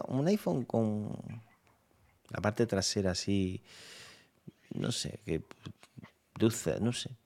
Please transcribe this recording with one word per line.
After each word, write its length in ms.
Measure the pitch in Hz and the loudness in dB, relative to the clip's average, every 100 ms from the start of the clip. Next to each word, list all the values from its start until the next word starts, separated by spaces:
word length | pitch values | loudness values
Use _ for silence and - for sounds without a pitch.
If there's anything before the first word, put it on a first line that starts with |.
| - | 2
un 200 | 131 156 | 0 2
iPhone 380 | 214 - 165 - | 2 2 0 2
con 500 | 113 110 107 104 - - 113 - _ _ _ _ _ _ _ - | 2 2 0 -4 -6 -8 -12 -14 _ _ _ _ _ _ _ -10
la 120 | - | 0
parte 240 | 104 104 113 | 2 4 2
trasera 460 | 98 - 104 95 | 2 2 2 2
así, 520 | 87 - 98 92 95 - - - - - - - _ - - - | 0 2 2 2 -2 -10 -20 -18 -18 -18 -20 -20 _ -20 -18 -10
no 180 | - - | -2 -2
sé, 280 | 123 - - - | -2 -4 -6 -2
que 180 | 80 - - - - - - - _ _ - | -2 -4 -14 -14 -14 -20 -20 -20 _ _ 4
luces, 420 | 110 - - - | 4 4 0 2
no 100 | 113 | 0
sé, 200 | 120 - 127 | 0 -6 -10